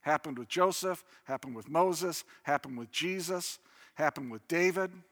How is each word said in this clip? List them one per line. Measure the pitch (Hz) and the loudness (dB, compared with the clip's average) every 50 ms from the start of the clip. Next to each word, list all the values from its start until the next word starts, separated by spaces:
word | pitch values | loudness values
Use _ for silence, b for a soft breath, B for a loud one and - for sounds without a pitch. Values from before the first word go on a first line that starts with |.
Happened | _ 147 151 143 - 156 135 | _ 2 2 2 0 -4 -8
with | 120 120 110 | -8 -8 -4
Joseph, | - 175 180 190 180 - 185 190 180 165 - b b b | 2 4 4 4 4 0 -2 -2 -4 -4 -8 b b b
happened | b - 135 131 - 135 123 | b -6 -6 -6 -6 -10 -10
with | 113 107 131 | -10 -10 0
Moses, | 147 165 180 190 180 156 175 180 160 - - B B B | 4 4 4 4 4 0 -2 -4 -4 -6 -10 B B B
happened | B - 147 143 - 135 131 | B 0 0 0 0 -4 -10
with | 120 117 107 | -10 -10 -6
Jesus, | - - 151 180 185 190 175 165 185 180 175 - - - B B B B B B B | -4 -4 -2 -2 -2 -4 -4 -4 -4 -4 -4 -6 -10 -12 B B B B B B B
happened | - 156 147 139 - 139 123 | 0 0 0 0 -2 -8 -8
with | 113 110 _ _ | -10 -12 _ _
David | 170 170 175 185 175 190 190 185 180 180 - _ | 2 4 4 4 4 2 -2 -2 -4 -12 -20 _